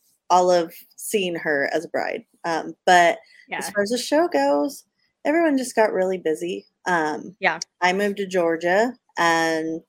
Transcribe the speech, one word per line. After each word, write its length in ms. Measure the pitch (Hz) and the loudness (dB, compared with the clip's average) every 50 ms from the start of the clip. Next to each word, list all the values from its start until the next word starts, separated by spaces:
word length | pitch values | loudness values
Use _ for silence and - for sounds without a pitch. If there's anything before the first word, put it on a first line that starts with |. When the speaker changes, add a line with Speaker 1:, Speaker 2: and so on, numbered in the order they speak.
| _ _ _ _ _ - | _ _ _ _ _ 2
Speaker 1:
all 200 | 180 180 180 185 | 4 4 6 4
of 240 | 180 175 170 170 - - - - _ | 4 2 2 -2 -6 -14 -20 -20 _
seeing 400 | - - - - 214 190 180 170 | -16 -8 -4 -4 -2 -2 -4 -4
her 340 | 160 - 175 151 139 139 - - | -4 -2 -2 0 0 0 -2 -2
as 100 | 160 156 | -4 -4
a 60 | - | -4
bride. 340 | - - - - - - - _ _ _ - | -6 -6 -4 -4 -6 -8 -12 _ _ _ -6
Um, 280 | 175 165 156 - 165 165 - _ | -4 -4 -4 -4 -8 -12 -4 _
but 340 | - 180 175 175 170 - - - _ _ - _ - | 4 6 6 6 6 4 0 -6 _ _ -20 _ -12
Speaker 2:
Yeah. 80 | - 139 | -10 -10
Speaker 1:
as 120 | 139 175 | -10 -4
far 140 | - 208 202 | -2 -2 -2
as 60 | 202 | 0
the 80 | 240 247 | -2 -4
show 320 | - - 285 302 339 339 | -2 0 0 2 2 2
goes, 560 | - 285 277 277 285 285 294 285 277 - - _ _ _ _ _ _ _ - | 0 0 2 2 2 0 0 -2 -6 -10 -18 _ _ _ _ _ _ _ -4
everyone 320 | 285 294 339 339 320 285 262 | 0 0 2 2 2 2 0
just 180 | 254 247 - | -2 -2 0
got 160 | 233 220 208 | 2 2 2
really 260 | - 185 185 185 190 185 | 2 0 0 -2 -2 -2
busy. 480 | 170 165 156 160 175 175 196 196 - _ _ _ - | -2 -4 -4 -4 -4 -8 -8 -10 -12 _ _ _ -4
Um, 500 | 185 180 170 156 151 151 - - - - - | -2 -2 0 0 -2 -4 -6 -10 -14 -10 -4
Speaker 2:
Yeah. 180 | 196 180 160 165 - - _ _ | -4 -2 -2 -4 -8 -16 _ _
Speaker 1:
I 100 | 175 180 | 0 0
moved 240 | 180 196 202 208 202 196 | 0 0 0 -2 -2 -4
to 80 | 196 185 | -6 -4
Georgia, 640 | 180 185 170 165 165 160 170 175 180 202 226 262 240 - _ _ _ - | -2 0 0 0 0 -2 0 0 2 2 2 0 -2 -8 _ _ _ 0
and, 640 | 170 170 165 165 165 165 160 160 160 160 160 165 - | 2 2 2 2 2 0 0 -2 -4 -4 -6 -8 -10